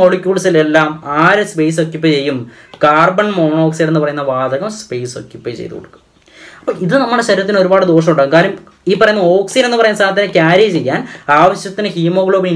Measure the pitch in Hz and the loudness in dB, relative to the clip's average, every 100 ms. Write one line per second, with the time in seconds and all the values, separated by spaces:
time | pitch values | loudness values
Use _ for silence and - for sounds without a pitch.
0 | 185 180 180 190 185 160 151 156 156 156 | 2 2 -2 -2 2 2 2 2 0 -4
1 | 143 147 170 202 202 160 156 165 160 160 | -6 0 2 2 -2 -2 -2 0 -4 -2
2 | 160 143 139 131 113 - - - 147 151 | 0 0 -2 -6 -8 -16 -20 -2 2 4
3 | 170 185 208 190 160 156 160 160 160 160 | 2 2 -2 0 0 2 0 0 0 0
4 | 147 147 139 127 131 135 214 214 - 123 | -2 -4 -4 -2 -2 -4 -6 -10 -10 -10
5 | 123 131 127 117 123 117 113 107 - - | -8 -12 -16 -14 -12 -12 -12 -14 -18 -20
6 | _ _ _ - - - - 180 175 269 | _ _ _ -20 -20 -12 -8 -4 0 0
7 | 240 240 226 196 190 202 180 190 185 165 | 0 -2 0 0 0 0 2 2 4 2
8 | 165 156 139 160 185 - - _ - 202 | 2 2 2 2 2 -4 -14 _ -4 2
9 | 214 208 175 185 190 262 247 233 220 214 | 2 2 2 2 0 0 0 2 0 2
10 | 196 190 202 180 160 180 220 165 123 156 | 0 0 0 2 2 4 2 0 -2 -4
11 | 262 - - 147 175 196 196 190 208 170 | -6 -14 0 4 4 2 -8 -6 -6 -2
12 | 165 180 190 190 180 | -2 0 0 0 0